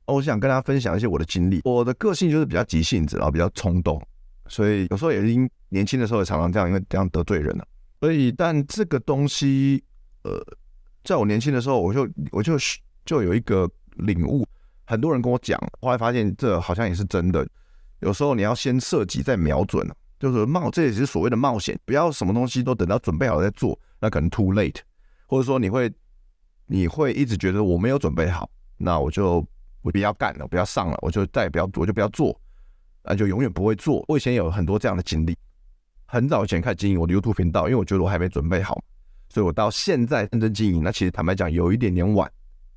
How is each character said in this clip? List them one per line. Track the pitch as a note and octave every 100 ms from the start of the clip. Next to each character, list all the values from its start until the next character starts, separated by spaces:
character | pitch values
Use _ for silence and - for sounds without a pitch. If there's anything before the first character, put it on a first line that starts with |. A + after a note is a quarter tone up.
| -
哦， | C#3
我 |
想 | C#3+ G#2+
跟 | C3+
大 | C3
家 |
分 | C3 C#3
享 | A#2 F2
一 |
些 | A2+
我 | D#2
的 |
经 | E2 F#2 F2+
历。 | F2+
我 | B2+ A#2+
的 | A#2+
个 | B2+ G#3+
性 | F3 F3
就 | D#3
是 | C#3+
比 |
较 | E2 A#2
急 | D#2+
性 | D#2+ G2 D2+
子， | -
然 | D2
后 |
比 | D2+
较 | F2
冲 | - G2 F2
动， | E2+ D#2 - - - - -
所 | - G#2
以 | G#2 F2+
有 | G2
时 | D#3+
候 |
也 | A#2 A2
因 | A#2+ B2+ _ -
年 | G2 G2+
轻 | C3
的 | A2
时 |
候 | A2
也 | F2+
常 | D#2+
常 | F2
这 | G2+
样， | F2+
因 |
为 | F#2+ -
这 | F#2+
样 | F#2
得 | E2+
罪 | E2 F#2
人 | D2 G1+
了。 | - - - -
所 | D#3
以， | D#3+ B2
但 | - E3+ D3+ C#3+
这 | G#3+ G3+
个 | C3+
东 | C3 C#3 C#3+
西， | - C#3 C3+ C#3 C3+ - - - -
呃， | - G1+ - - - - - - -
在 | E3+
我 | G#2
年 | G#2
轻 | C3+
的 | B2+
时 | B2+
候， | B2+
我 | F2+
就， | A#2+ B2+ - C#3
我 | -
就， | E3+ D3 - - - - -
就 | D#3
有 | F#2
一 | A2
个 | A2+ G2 F2 - - -
领 | G2+ F2 E2
悟， | C#3 A2 - - - -
很 | A2+
多 | D3+
人 | C3
跟 | B2
我 | B2
讲， | - - - -
后 | B2+
来 | B2
发 | A#2
现 | B2 G#2 G2
这 | B2+ F2
好 | F2+
像 | F2 G#2+
也 | F2
是 |
真 | G2 F#2 F2
的。 | E2 C2+ - - - - -
有 | F#2
时 | G2
候 | C#3+
你 | A#2+
要 | G#2 A#2+
先 | C3+ B2+
射 | - D#3+
击 | F#2+ -
再 | F#2+ A2
瞄 | D#2 C#2+ G2
准 | - -
啊， | - - -
就 | C3+
是 | A#2+ A2
冒-， | F3 D3+
这 | - D3+
也 |
是 | G#2 C3+
所 | -
谓 | G#2+
的 | A#2
冒 | C3+ A2+
险， | - F#2+
不 | -
要 | C3+ E3+
什 | C#3 F#2
么 |
东 | A2+ B2+
西 | B2+
都 | B2+
等 | B2+ E2+
到 | A2
准 | - D#2+
备 | C3
好 | D2+
再 | G2
做， | - A2 - - -
那 | A2
可 | E2
能 | E2
too | - F#2+
late。 | G2+ F2 - - _ - _ -
或 | C3+
者 |
说 | B2+ C3
你 | F#2+
会， | B2+ A#2+ - _ - - _ _ _ -
你 | F#2+ E2+
会 | D#3 C#3
一 | A#2 C3
直 | G2+
觉 | F#2+
得 | G2
我 | G2+ F2
没 | A2+
有 | C#3
准 | F2 D2
备 | E2
好， | E2 - - - -
那 | F2 E2
我 | C#2
就， | F#2+ F#2+ F2 - - - -
我 | -
不 | G2
要 | G2+
干 | - A2 C#2+
了， | C#2+
我 |
不 | F2+
要 |
上 | F#2 - F2+
了， | -
我 | D#2+
就 | G2+ G2
再 | B2+
也 | F#2
不 | E2
要， | F#2+ -
我 | F2+
就 |
不 | G#2
要 | G2+
做， | - C3 - - - - - - -
那 | -
就 | G2 G2+
永 | G2
远 | E3
不 | F2+ G2+
会 | G#2+
做。 | - B2+ -
我 | D3+
以 |
前 | B2+ B2
有 | E2
很 | G2+ E2+
多 | G2+
这 | A#2+
样 | F2+
的 |
经 | - D#2+ D#2+
历， | E2 - _ - - _ - -
很 | B2 C3+
早 | C#3 G2+
以 |
前 | F2
开 | G2
始 | F2+
经 | G2+
营 | F#2
我 | E2
的 |
YouTube | F#2 G#2
频 | G2+ F2
道， | F2 E2
因 |
为 | B2
我 |
觉 | F2 F#2+
得 |
我 | F2+
还 | F2+
没 | F2+
准 | C#2+ D#2
备 | F2+
好， | G2 - - - - - -
所 | -
以 | F#2
我 |
到 | D#2 G#2+
现 | - - D3 A#2
在 | C3+ G#2
认 | A#2
真 | A2
经 | G#2 G#2+
营， | E2+
那 | E2
其 | -
实 | F#2
坦 | - D#2+
白 | F#2+
讲 | F2
有 | E2 F2
一 | A2+
点 | A2+
点 | F2+ F#2
晚， | G2+ - - - - -